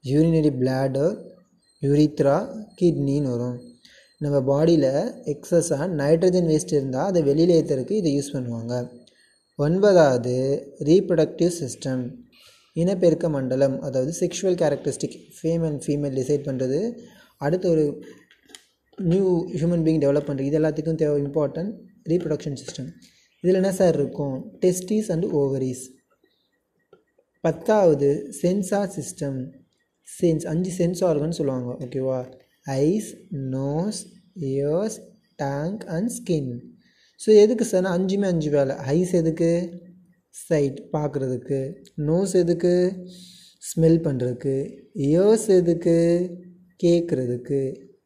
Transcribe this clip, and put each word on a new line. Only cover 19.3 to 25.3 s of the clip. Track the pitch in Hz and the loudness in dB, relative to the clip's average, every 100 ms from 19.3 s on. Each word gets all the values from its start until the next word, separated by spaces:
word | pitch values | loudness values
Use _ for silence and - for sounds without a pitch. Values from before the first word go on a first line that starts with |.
| 175 - 185 | 0 -2 -4
ஹியூமன் | 165 175 160 | -2 0 2
பீயிங் | 160 139 | 2 2
டெவலப் | 143 147 | 0 -2
பண்ணுறது, | 139 139 | -4 -2
இது | 156 | 0
எல்லாத்துக்கும் | 156 151 156 160 | 0 -2 -4 -2
தேவை | 151 147 143 | 0 0 -2
இம்பார்ட்டன்ட் | 151 143 151 196 226 - _ - | -2 -2 -4 -8 -10 -18 _ -4
ரீப்ரொடக்ஷன் | 175 165 147 151 135 | -2 -2 -6 -6 -10
சிஸ்டம். | - - 131 - - _ _ _ | -12 -14 -14 -16 -20 _ _ _
இதில் | 175 190 | 0 2
என்ன | 190 | 2
சார் | 185 185 147 | 4 2 4
இருக்கும்? | 139 - 143 131 - - | -2 -2 -6 -6 -10 0
testes | 185 180 - 214 214 | 0 0 -2 -2 0
and | 165 196 | -2 0